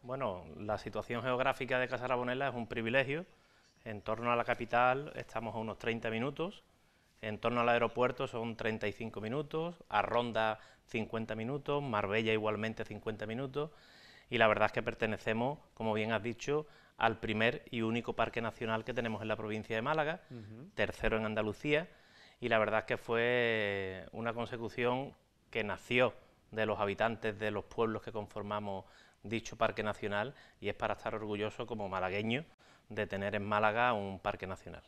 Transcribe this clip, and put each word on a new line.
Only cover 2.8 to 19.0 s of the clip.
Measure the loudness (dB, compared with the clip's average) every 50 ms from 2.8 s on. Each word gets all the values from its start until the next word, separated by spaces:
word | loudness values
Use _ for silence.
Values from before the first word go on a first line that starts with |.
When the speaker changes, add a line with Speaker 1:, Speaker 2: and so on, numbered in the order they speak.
| -2 2 2 2 2 2 -2 -6 -6 -10 -16 _ _ _ _ _ _ _ _ _ _
Speaker 1:
En | -10 -10 -8
torno | -4 -4 -4 -2 2 2
a | 2
la | 2 4
capital | 2 0 0 0 2 4 6 6 6 4 2 -2 -8 -8
estamos | -10 -10 -6 -6 -6 -6 -4 -4
a | -4
unos | -4 -4 -6 -4
treinta | -2 -2 -2 0 0 -2
minutos, | 0 0 -2 -2 -2 -2 -4 -6 -6 -10 _ _ _ _ _ _ _ _ _ _ _ _
en | -6 -6 -6 0
torno | 0 0 2 4
al | 4 6
aeropuerto | 6 4 4 2 2 2 2 2 2 0 -4
son | -4 -4 -4 -4 -4 -4
treinta | -2 -2 -2 0 0 -2 -4
y |
cinco | -4 -4 -8 -8 -6 -6
minutos, | -6 -4 -4 -4 -4 -4 -4 -4 -4 -4 -6 -10 -12 _
a | 2 2
Ronda | 2 4 4 2 2 2 2 2 2 2 0 -2 -8 -20 -20 _ _ _
cincuenta | -4 -4 -2 -2 -2 -4 -4 -2 -4
minutos, | -4 -4 -4 -4 -4 -2 0 0 0 0
Marbella | 0 0 0 2 2 2 2 4 4 2
igualmente | 2 2 0 0 0 -2 -4 -4 -4 -6
cincuenta | -8 -8 -8 -6 -6 -4 -4 -4 -6
minutos, | -4 -4 -4 -4 -4 -4 -4 -4 -8 -16 -20 -20 -20 -20 -20 -20 -20 -20 -12 -2
y | 4 6
la | 8 8
verdad | 8 8 6
es | 4
que | 4 2
pertenecemos, | -2 -2 -2 0 0 0 0 0 0 0 0 2 0 -2 -2 -6 -12 -20 _
como | -4 0 0 2
bien | 2 2 2 0
has | 0 0
dicho, | -2 -6 -4 -2 -2 -2 -2 -2 -4 -14 -20 -20 -20 _ 2
al | 2 2 2 2
primer | -2 -2 2 4 4 4 2 0 -6 -6
y | -2 0 0
único | 2 2 0 0 -2 0
parque | 0 0 0 0 -4
nacional | -4 -4 -4 -4 -2 -2 -2 -2 -2
que | -4 -4
tenemos | -2